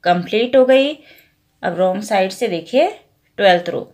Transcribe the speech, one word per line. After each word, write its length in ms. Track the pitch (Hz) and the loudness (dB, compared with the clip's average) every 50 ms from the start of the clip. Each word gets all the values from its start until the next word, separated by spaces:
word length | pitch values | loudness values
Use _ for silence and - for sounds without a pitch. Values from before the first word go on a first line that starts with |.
| - | 2
कंप्लीट 520 | 180 180 175 175 - - 214 233 247 247 | 0 0 0 -2 -4 -2 -2 -2 2 2
हो 80 | 269 254 | 2 4
गई। 280 | 254 262 269 269 285 302 294 _ _ - _ _ _ _ _ _ _ _ _ | 4 4 2 2 0 -4 -10 _ _ -20 _ _ _ _ _ _ _ _ _
अब 140 | - 180 175 | -8 -6 -2
रॉन्ग 260 | 165 185 185 185 196 | 0 0 0 0 -4
साइड 280 | 214 208 220 196 190 190 | -6 -2 0 0 0 -2
से 160 | 190 - 247 214 | -2 -6 -6 -4
देखिए 400 | 180 165 165 - - 262 320 403 427 - _ _ _ _ _ _ _ - | -4 -6 -8 -2 0 0 0 0 -2 -10 _ _ _ _ _ _ _ 0
ट्वेल्थ 300 | 202 190 180 175 175 - | 2 4 4 2 0 -4
रो। 120 | 156 127 - - | -8 -8 -10 -12